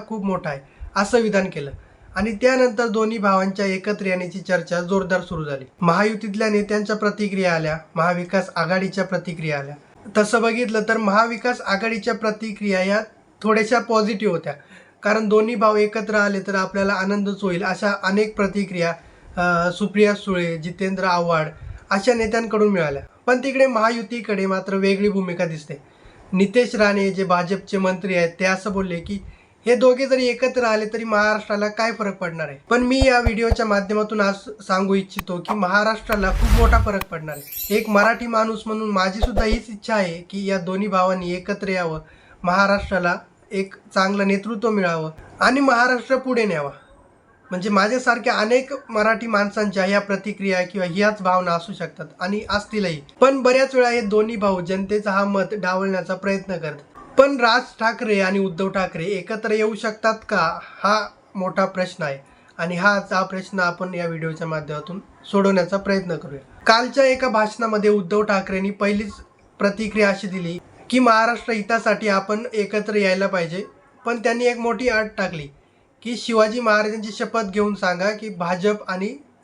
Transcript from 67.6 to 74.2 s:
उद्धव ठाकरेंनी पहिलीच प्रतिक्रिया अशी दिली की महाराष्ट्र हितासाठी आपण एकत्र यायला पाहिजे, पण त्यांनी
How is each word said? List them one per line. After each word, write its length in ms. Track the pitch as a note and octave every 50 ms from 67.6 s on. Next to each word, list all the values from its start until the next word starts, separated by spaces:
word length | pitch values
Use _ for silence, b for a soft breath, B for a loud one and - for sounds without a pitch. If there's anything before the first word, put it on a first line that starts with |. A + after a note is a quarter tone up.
| A#3 A3 G#3+ G#3 G3 G#3
उद्धव 320 | G#3 G3+ F#3 E3+ G#3 G#3
ठाकरेंनी 500 | G#3+ G#3+ G3+ F#3+ F#3+ F#3+ F#3+ F#3+ F#3+ G3+
पहिलीच 420 | G3+ - G#3 G3+ G#3 G3+ A3 G#3 - - - - _ _ _ _ _ -
प्रतिक्रिया 500 | G3 G3+ G3 A3 A3 G3+ G3+ G#3+ G#3 G3
अशी 180 | F#3+ G3 G#3+
दिली 320 | F#3 F#3 F#3+ F3 E3 F3 F3 - - - - - -
की 100 | A#3+ B3+
महाराष्ट्र 540 | B3 A#3 A3 A3 A3+ A#3+ A#3+ G#3 - A#3+ A3+
हितासाठी 540 | G#3+ G3+ - A#3 A3+ A3+ A3+ G3+ - A3
आपण 360 | G#3 G3 G3 G3 - G#3 G#3+ A#3+ - -
एकत्र 420 | G#3+ G3+ G3 G#3+ G#3 G3+ G#3+ G#3
यायला 320 | G#3 G3 F#3+ F#3 F#3+ G3
पाहिजे, 380 | F#3+ F#3+ F3+ E3+ D#3 E3+ G3 G#3 - - - _ _ _ _ -
पण 140 | A3+ A#3+
त्यांनी 260 | A#3